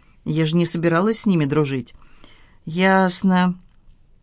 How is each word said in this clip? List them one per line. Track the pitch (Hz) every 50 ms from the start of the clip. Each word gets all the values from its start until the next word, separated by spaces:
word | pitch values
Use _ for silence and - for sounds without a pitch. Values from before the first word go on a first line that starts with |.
| _ _ _ _ _
Я | - 156 156 160
же | 156 160
не | 175 175
собиралась | 165 - 170 160 170 165 165 185 220 226 -
с | -
ними | 214 185 165 147
дружить». | 139 147 151 151 135 135 131 120 - - - - - - - - - - - - _ _ _ _
«Ясно». | - 156 180 185 190 190 190 190 185 185 - - 190 180 180 180 180 180 180 - - _ _ _ - - _ _ _ _ _